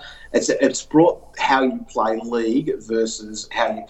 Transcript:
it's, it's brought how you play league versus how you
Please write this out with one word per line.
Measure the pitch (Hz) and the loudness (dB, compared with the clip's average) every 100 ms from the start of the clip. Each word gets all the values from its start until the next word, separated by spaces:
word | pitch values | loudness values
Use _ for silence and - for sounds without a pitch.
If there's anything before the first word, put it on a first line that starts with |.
| - - - | -12 -20 -2
it's, | 123 - | -2 0
it's | 127 135 127 | 2 2 0
brought | - 156 170 - - - | 0 6 6 4 -10 -4
how | - 135 | 0 2
you | 131 120 117 | 2 -2 -8
play | 120 110 113 | -2 -2 -2
league | 117 120 113 131 156 - | -4 -2 0 0 -2 -6
versus | - 113 113 110 107 110 - | -4 -2 -2 -4 -12 -14 -10
how | 113 113 | -2 -2
you | 107 | -2